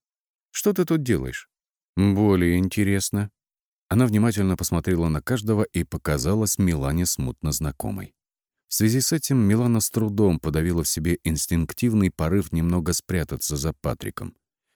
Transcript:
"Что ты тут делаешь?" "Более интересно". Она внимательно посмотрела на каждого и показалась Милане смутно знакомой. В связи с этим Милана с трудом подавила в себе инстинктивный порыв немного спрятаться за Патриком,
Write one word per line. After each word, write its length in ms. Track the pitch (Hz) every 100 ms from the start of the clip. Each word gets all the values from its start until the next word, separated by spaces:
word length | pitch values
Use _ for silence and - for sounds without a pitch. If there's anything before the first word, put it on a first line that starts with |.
| _ _ _ _ _
"Что 240 | - 208
ты 100 | 190 170
тут 180 | 165
делаешь?" 460 | 127 87 65 - - _ _ _ _ -
"Более 640 | 101 98 104 92 87 87
интересно". 720 | 95 - 98 98 - 101 101 - _ _ _ _ _
Она 200 | 110 127
внимательно 500 | 107 117 104 95 90
посмотрела 520 | 90 85 92 87 82
на 120 | 76
каждого 420 | - 123 107 104
и 200 | 104 90
показалась 760 | 80 - - 73 104 107 104 -
Милане 480 | 92 78 69 82 90
смутно 460 | - 65 - 78
знакомой. 640 | 71 76 - 53 69 - _ _ _ _ _ _
В 60 |
связи 260 | - 110 127
с 140 | -
этим 240 | 160 - 135
Милана 420 | 101 110 120 113
с 100 | -
трудом 500 | 117 110 101 101 80
подавила 440 | 80 76 85 85
в 40 | 76
себе 300 | - 82 85
инстинктивный 880 | 82 76 - 85 80 - 123 110 92
порыв 400 | - 80 101 85
немного 420 | 82 85 90 82
спрятаться 600 | 85 - 90 76 73 - 73
за 180 | 78
Патриком, 640 | - 71 57 - - 90 - _ _ _